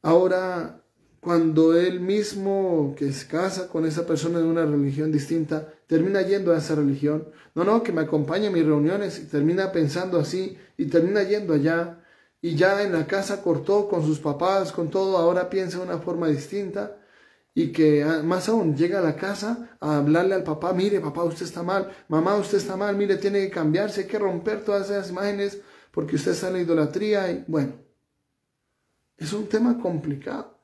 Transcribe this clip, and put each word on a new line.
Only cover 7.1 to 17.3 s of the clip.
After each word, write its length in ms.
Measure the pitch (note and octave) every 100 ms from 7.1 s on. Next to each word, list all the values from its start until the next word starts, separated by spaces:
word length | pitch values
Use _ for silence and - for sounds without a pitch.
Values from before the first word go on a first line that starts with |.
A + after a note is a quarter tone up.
| D#3 D#3 - - -
No, 80 |
no, 180 | F#3 A3+
que 100 | A#3
me 100 | E3+
acompañe 460 | D#3 D#3 C#3+ F3+ G#3
a 40 |
mis 120 | F3
reuniones 540 | D#3 D3+ D3+ G3+ G3 -
y 80 | -
termina 460 | D3 D3+ F3+ F#3+
pensando 480 | F3+ D3 E3 F#3 F3+
así 360 | D3 F#3 F#3+ - - -
y 100 | D3+
termina 380 | E3 E3+ G#3
yendo 300 | F#3+ G#3 F#3+
allá. 500 | D3+ D3 E3 E3+ - _ _ _ _
Y 140 | E3+
ya 280 | D3 F#3 G3
en 100 | G3+
la 140 | E3+ D#3
casa 340 | G3 G3 G3
cortó 460 | F3 D3+ - G3+ G3+
con 160 | F3+
sus 160 | D3+ D3+
papás, 500 | D3+ C#3 F3+ G3 F#3
con 200 | - E3
todo, 280 | F#3+ F#3+ F#3
ahora 320 | E3+ F3+ F3+
piensa 280 | F#3+ F#3 F3
de 60 |
una 140 | F3+ E3+
forma 300 | E3+ E3+ E3
distinta. 720 | C#3+ - G3+ F#3+ G3 G#3 - _ _ _